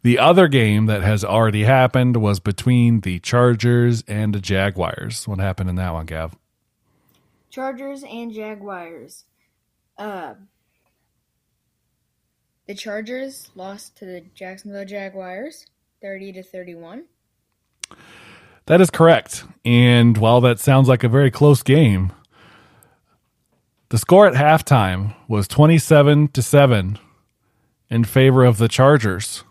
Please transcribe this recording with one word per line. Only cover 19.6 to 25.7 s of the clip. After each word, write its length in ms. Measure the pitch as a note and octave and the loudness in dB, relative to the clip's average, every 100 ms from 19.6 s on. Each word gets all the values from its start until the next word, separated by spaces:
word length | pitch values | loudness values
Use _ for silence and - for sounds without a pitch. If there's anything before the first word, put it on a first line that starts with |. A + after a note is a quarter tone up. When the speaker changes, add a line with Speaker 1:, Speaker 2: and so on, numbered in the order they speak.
Speaker 1:
And 540 | A#2+ A#2+ B2 A#2+ A#2 G#2+ | 0 4 4 4 4 2
while 220 | A2+ B2 | 2 4
that 160 | B2 A#2 | 2 0
sounds 300 | - C3+ C3+ | 2 2 4
like 160 | B2+ | 2
a 40 | B2 | 2
very 220 | B2+ C#3 | 2 0
close 320 | - D3 C#3 | 2 2 4
game, 500 | - C#3+ C3+ F#2+ F#2 - _ _ _ _ _ _ _ _ _ _ _ _ _ _ _ _ _ | 2 2 4 2 -2 -8 _ _ _ _ _ _ _ _ _ _ _ _ _ _ _ _ _
the 80 | A#2 | -6
score 280 | - F#3 G3+ | 2 6 6
at 80 | |
halftime 800 | B2+ D3 D#3+ - C3 F#2+ F#2 G2+ - - | 4 2 2 2 0 0 -4 -8 -10 -6
was 180 | G#2+ G2 | -6 -2
twenty-seven 840 | - D3+ | 2 4